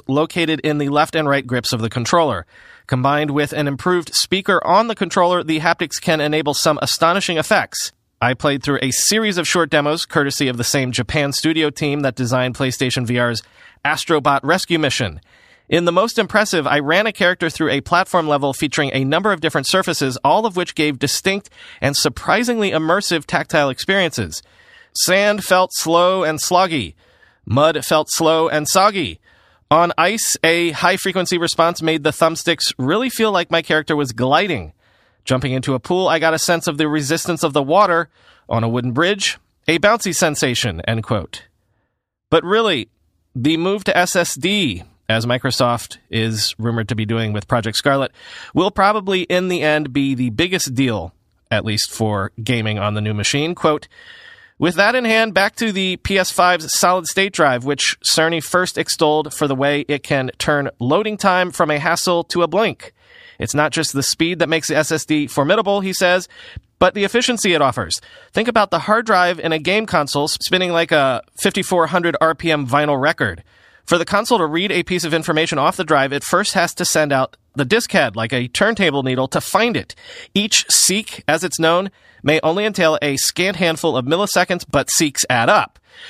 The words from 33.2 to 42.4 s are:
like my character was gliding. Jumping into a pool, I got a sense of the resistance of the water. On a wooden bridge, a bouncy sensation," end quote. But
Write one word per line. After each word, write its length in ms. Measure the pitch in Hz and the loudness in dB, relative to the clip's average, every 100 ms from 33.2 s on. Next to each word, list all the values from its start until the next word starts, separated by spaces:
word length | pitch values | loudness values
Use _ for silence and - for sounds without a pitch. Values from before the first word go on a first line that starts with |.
| 220 | 0
like 180 | 190 170 | 0 0
my 100 | 165 | -2
character 340 | - 156 147 151 | 2 0 2 0
was 180 | 139 | -2
gliding. 580 | 107 127 151 196 139 78 - _ _ _ _ - | -2 2 4 2 -2 -8 -16 _ _ _ _ -2
Jumping 280 | 131 135 | -2 0
into 200 | 131 127 | -2 -2
a 60 | 127 | -4
pool, 280 | - 185 185 | 0 0 2
I 120 | 160 | 2
got 160 | 160 160 | 2 2
a 40 | |
sense 280 | - 170 170 | 0 0 0
of 100 | 147 | -2
the 100 | 156 | 0
resistance 540 | 151 135 165 - 165 | 0 -2 -2 -2 -2
of 120 | 165 | 0
the 100 | 143 | 0
water. 460 | 135 175 202 170 165 _ _ _ - | 2 4 4 2 -2 _ _ _ -4
On 160 | 113 | -2
a 60 | 113 | 0
wooden 220 | 120 123 | -2 -2
bridge, 480 | 120 175 208 - - _ _ - | 0 0 0 -2 -6 _ _ -2
a 120 | 170 | 4
bouncy 340 | 202 226 202 | 4 4 0
sensation," 680 | 160 170 143 131 120 113 82 | 0 0 0 -2 0 -2 -4
end 200 | - 113 | -4 -4
quote. 440 | 107 107 - - - _ _ _ _ _ _ _ _ | -2 -4 -4 -14 -20 _ _ _ _ _ _ _ _
But 140 | 165 | 0